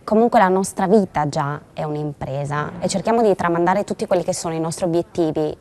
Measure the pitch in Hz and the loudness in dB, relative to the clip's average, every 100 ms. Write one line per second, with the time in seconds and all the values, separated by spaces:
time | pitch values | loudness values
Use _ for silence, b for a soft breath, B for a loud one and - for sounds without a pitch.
0 | - 220 233 240 185 185 196 - 190 214 | 0 2 4 4 4 2 0 -2 2 4
1 | 190 156 147 156 143 147 - - 156 151 | 2 -2 -2 -2 -4 -6 -10 -10 -6 -4
2 | 151 143 156 135 143 147 151 175 185 190 | -6 -8 -8 -6 -4 -4 -4 -4 -4 -2
3 | 185 233 220 185 170 170 175 196 196 208 | 0 2 4 2 2 2 2 0 -2 -6
4 | 220 185 165 175 175 160 165 160 180 170 | 0 0 0 -4 -4 -4 -4 -2 -2 0
5 | 165 - 160 151 151 - | -2 -2 0 0 -4 -4